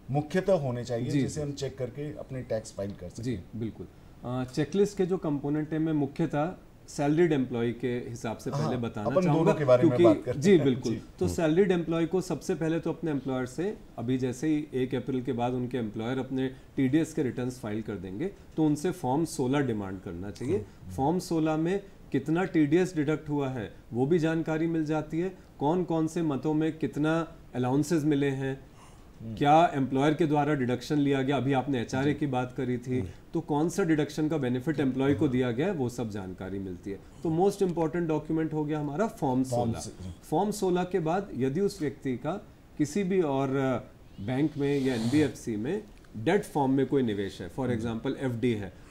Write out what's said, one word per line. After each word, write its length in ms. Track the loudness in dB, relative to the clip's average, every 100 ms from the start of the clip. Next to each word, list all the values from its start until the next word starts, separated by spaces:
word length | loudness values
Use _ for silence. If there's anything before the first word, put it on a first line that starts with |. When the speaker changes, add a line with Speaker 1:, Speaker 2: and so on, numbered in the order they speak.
| -4
Speaker 1:
मुख्यतः 420 | -4 0 0 2
होने 320 | 2 0 -4
चाहिए, 260 | -4 -4 0
Speaker 2:
जी, 100 | 0
Speaker 1:
जिसे 140 | 0
Speaker 2:
जी। 60 | -2
Speaker 1:
हम 120 | -6
चेक 260 | -6 -8 -6
करके 380 | -8 -6 -10 -10
अपने 260 | -10 -10
टैक्स 300 | -4 -6 -6
फाइल 180 | -8 -8
कर 180 | -8 -12
सकें? 160 | -8
Speaker 2:
जी, 160 | -6 -6 -8 -8
बिल्कुल। 300 | -8 -8 -14 -16 -20 -12
अ, 200 | -6 -6
चेकलिस्ट 520 | -4 -2 0 2 2 2
के 100 | 0
जो 120 | 0
कंपोनेंट 540 | -2 -2 -2 -2 -2
हैं, 60 | -2
मैं 140 | 0
मुख्यतः 640 | 0 0 -2 -2 0 -2 -6 -16 -20 -12
सैलरीड 440 | -2 2 4 4
एम्प्लॉय 400 | 4 0 0 -2
के 160 | -2 -4
हिसाब 500 | -4 -6 -8 -8 -6
से 120 | -6
पहले 140 | -2
Speaker 1:
हाँ, 160 | -2 -2
Speaker 2:
बताना 260 | -4 -4 0
Speaker 1:
अपन 80 |
दोनों 120 | 2 4
Speaker 2:
चाहूँगा, 260 | 4 4
Speaker 1:
के 120 | 4
बारे 180 | 6 8
में 140 | 8 8
Speaker 2:
क्योंकि 180 | 6
Speaker 1:
बात 120 | 6 0
करते 140 | 2
Speaker 2:
जी, 160 | 6 8
Speaker 1:
हैं। 80 |
Speaker 2:
बिल्कुल। 280 | 6 2 0
Speaker 1:
जी। 100 | -4 -6 -2
Speaker 2:
तो 60 |
Speaker 3:
हम्म। 100 | -2
Speaker 2:
सैलरीड 380 | 2 4 4 4
एम्प्लॉय 340 | 2 0 0 0
को 140 | 0
सबसे 340 | -2 -4 -4
पहले 260 | -2 0 0
तो 100 | -2
अपने 200 | -4 -2
एम्प्लॉयर 360 | -2 -2 -2 -4
से, 300 | -4 -4 -6 -12 -8
अभी 200 | -2 0
जैसे 280 | 0 0 0
ही 200 | 0 -2
एक 200 | -2 -2
अप्रैल 280 | -2 -2 -2
के 100 | -2
बाद 200 | -2 -2
उनके 260 | -2 -2 -2
एम्प्लॉयर 400 | -4 -4 -4 -4
अपने 300 | -2 -2 -2
टीडीएस 640 | -6 -8 0 2 4 2
के 80 | 0
रिटर्न्स 360 | -2 -2 -6 -6
फाइल 240 | -6 -6
कर 120 | -6
देंगे, 320 | -8 -8 -6 -6 -8 -8 0
तो 80 |
उनसे 260 | 2 2 -2
फॉर्म 340 | -2 0 0
सोलह 360 | 0 -2 0 2
डिमांड 400 | 0 -2 -4 -8
करना 300 | -10 -10 -10
चाहिए। 260 | -8 -2 -2
Speaker 1:
हम्म। 360 | -4 -14 -10
Speaker 2:
फॉर्म 260 | -2 0 0
सोलह 380 | 0 0 2 2
में 260 | 0 -2 -4 -16 -4
कितना 320 | -2 0 0
टीडीएस 500 | 2 2 4 4 4
डिडक्ट 340 | 0 0 -2 -2
हुआ 200 | -2 -2
है, 260 | -4 -8 -10 -6
वो 140 | 0 2
भी 120 | 4
जानकारी 480 | 4 0 0 0 0
मिल 180 | 0
जाती 360 | 0 -2 -2 -2
है, 180 | -4 -6 -16 -2
कौन-कौन 460 | 0 2 0 0 0
से 160 | 0
मतों 320 | 0 0 0
में 240 | 0 0 0
कितना 560 | -4 0 2 2 -2 -10 -8
अलाउंसेस 500 | -2 0 0 2 2
मिले 260 | 2 2 2
हैं, 440 | 0 -4 -6 -12 -20 -20 -20 -20 -16
Speaker 1:
हम्म। 160 | -12 0
Speaker 2:
क्या 340 | 6 8 6
एम्प्लॉयर 400 | 2 0 2 2
के 120 | 4 2
द्वारा 280 | 2 2
डिडक्शन 440 | 2 0 -2 0 2
लिया 240 | 4 2
गया, 140 | 2 0
अभी 160 | 2
आपने 280 | 0 0 -2
एचआरए 320 | 0 0 0
Speaker 1:
जी। 80 | 0
Speaker 2:
की 60 | -2
बात 280 | -2 -2 -4
करी 220 | -2 -2
थी, 200 | -2 -2
Speaker 3:
हम्म। 100 | -4 -10 -6
Speaker 2:
तो 60 | -6
कौन 280 | 0 0 2
सा 160 | 2
डिडक्शन 440 | 2 2 2 0 0
का 80 | 0
बेनिफिट 440 | 0 0 0 0
एम्प्लॉय 340 | 0 2 2
को 100 | 4
Speaker 1:
हाँ। 80 | 2
Speaker 2:
दिया 180 | 2 2
गया 160 | 0 0
है, 60 |
वो 160 | 0 -2
सब 220 | -2 -6
जानकारी 480 | -6 -8 -8 -8 -6
मिलती 320 | -6 -8 -10
है। 100 | -10 -12 -8
तो 80 | -2
मोस्ट 320 | 2 2 4
इंपॉर्टेंट 460 | 0 2 0 0 0
डॉक्यूमेंट 440 | -2 0 -2 0
हो 120 | -2
गया 160 | -2 -2
हमारा 260 | -2 -2 -2
फॉर्म 380 | 0 0 2
Speaker 1:
फॉर्म 260 | 0 0 0
Speaker 2:
सोलह। 100 | -4
Speaker 1:
से, 240 | -8 -12
जी। 100 | -14 -14 -2
Speaker 2:
फॉर्म 200 | 0 0
सोलह 340 | 0 0 0
के 140 | 0 0
बाद 320 | 0 -2 -2
यदि 260 | -2 -2 0
उस 200 | -2 0
व्यक्ति 360 | -4 -4 -4 -4
का 160 | -4 -6 -10 -20 -12 -4
किसी 260 | -2 0
भी 180 | 2 2
और, 340 | 2 2 2 0
अ, 220 | 0 0 -4 -18 -20 -10
बैंक 340 | -4 0 0 0
में 240 | 0 2
या 140 | 0
एनबीएफसी 640 | 0 2 2 2 -2 -6 -4
में 260 | -2 -4 -6 -18 -16 -4
डेट 280 | 2 2
फॉर्म 280 | 2 0 2
में 140 | 2 4
कोई 160 | 2
निवेश 380 | 2 0 -4 -6
है, 140 | -8
for 140 | -4 -2
Speaker 1:
हम्म। 120 | -2
Speaker 2:
example 360 | -2 -4 -4 -4
एफ़डी 360 | -4 0 0
है, 200 | 0 -4 -12 -18